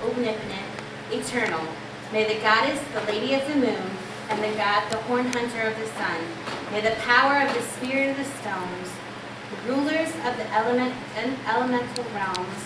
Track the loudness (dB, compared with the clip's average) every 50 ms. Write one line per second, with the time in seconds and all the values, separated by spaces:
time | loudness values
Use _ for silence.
0 | -2 -2 0 0 0 0 0 -2 -4 -6 -6 -6 -6 -8 -8 -8 -10 -10 -10 -10
1 | -8 -4 -4 -4 -2 -2 0 0 0 0 0 -2 -4 -4 -8 -10 -10 -12 -12 -12
2 | -10 -2 0 2 2 2 2 2 4 6 6 6 6 4 2 0 -4 -4 -4 -4
3 | -2 0 0 0 2 2 2 2 2 2 4 4 4 4 2 0 -2 -4 -6 -6
4 | -8 -8 -10 -10 -4 -4 -2 0 0 0 0 2 2 4 4 4 2 2 -2 -2
5 | 0 0 2 2 2 2 0 0 -2 -2 -2 -2 -2 -2 0 -2 -4 -6 -4 -4
6 | -4 -2 -2 -2 -4 -6 -6 -8 -8 -8 -8 -6 -6 -4 -2 0 2 2 2 2
7 | 4 6 6 8 8 8 6 6 4 4 2 0 0 -2 -4 -4 -4 -2 2 2
8 | 2 2 0 -2 -4 -4 -6 -6 -4 -4 -4 -4 -4 -4 -6 -6 -8 -8 -8 -10
9 | -10 -12 -12 -12 -12 -12 -12 -12 -10 -10 -10 -6 -2 0 2 2 2 2 2 2
10 | 0 0 -2 -2 -2 -2 0 -2 -4 0 2 2 4 4 4 4 4 2 0 -4
11 | -8 -8 -6 -4 -2 -2 -2 -2 -2 0 2 2 4 4 2 2 0 0 -2 -4
12 | -4 -2 -2 -2 -2 0 0 -2 -2 -4 -6 -8 -8